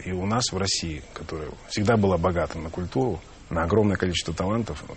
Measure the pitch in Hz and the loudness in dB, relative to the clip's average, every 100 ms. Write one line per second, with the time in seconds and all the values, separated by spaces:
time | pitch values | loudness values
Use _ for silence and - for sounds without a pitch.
0 | 90 92 98 117 - 92 95 - 85 73 | -6 -2 0 0 0 0 0 0 -4 -6
1 | - - 82 80 76 - - - 104 113 | -10 -14 -8 -8 -8 -12 -8 0 4 6
2 | 98 90 90 87 - 85 - - 87 131 | 6 4 2 2 0 -4 -8 -6 -4 0
3 | 127 82 - - - 80 82 104 104 92 | 0 -2 -8 -18 -6 -2 2 4 4 4
4 | 92 82 - 80 92 113 110 78 - | 2 0 -2 -2 0 0 -2 -6 -10